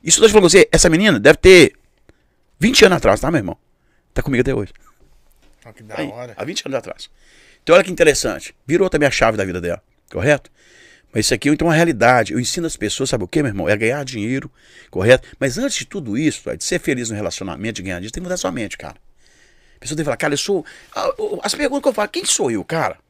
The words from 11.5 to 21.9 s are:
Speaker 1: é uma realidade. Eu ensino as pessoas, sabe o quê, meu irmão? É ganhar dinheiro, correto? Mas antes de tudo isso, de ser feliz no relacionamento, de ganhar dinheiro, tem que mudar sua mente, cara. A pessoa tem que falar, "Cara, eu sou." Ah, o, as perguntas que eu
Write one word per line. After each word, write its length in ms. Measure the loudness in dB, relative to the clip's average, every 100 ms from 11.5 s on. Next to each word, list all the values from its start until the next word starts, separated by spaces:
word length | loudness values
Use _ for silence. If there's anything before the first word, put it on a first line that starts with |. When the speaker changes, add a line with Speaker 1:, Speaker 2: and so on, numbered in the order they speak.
| 0 2
Speaker 1:
é 20 |
uma 60 | 2
realidade. 580 | 2 2 4 4 0
Eu 60 | -4
ensino 280 | -4 -6 -8
as 80 | -6
pessoas, 340 | -6 -4 -4
sabe 140 | -4
o 40 | -4
quê, 140 | -2
meu 80 | -2
irmão? 180 | -2 -2
É 60 | 0
ganhar 260 | -2 -4
dinheiro, 480 | -8 -8 -6 -6 -8 _ _ -20 -12
correto? 360 | -2 4 4 2 -6
Mas 180 | -6 -4
antes 200 | -6 -6
de 80 | -10
tudo 320 | -12 -8 -2
isso, 380 | -2 -4 -12 -10
de 80 |
ser 160 | -6 -4
feliz 300 | -4 -6 -6
no 60 | -6
relacionamento, 600 | -8 -8 -12 -8 -10 -8
de 60 |
ganhar 120 | -10 -10
dinheiro, 140 | -10
tem 80 | -12
que 40 | -10
mudar 120 | -6
sua 140 | -6
mente, 260 | -8 -10 -12
cara. 180 | -16 -18 _ _ _ _ _ _ _ _
A 40 |
pessoa 160 | -12 -8
tem 80 |
que 20 | -6
falar, 120 | -4
"Cara, 160 | -4
eu 40 | -4
sou." 280 | -2 -4 -4 -20 -14
Ah, 200 | -6 -6 -4
o, 200 | -6 -6
as 100 | -6 -4
perguntas 280 | -4 -2
que 60 |
eu 40 | -2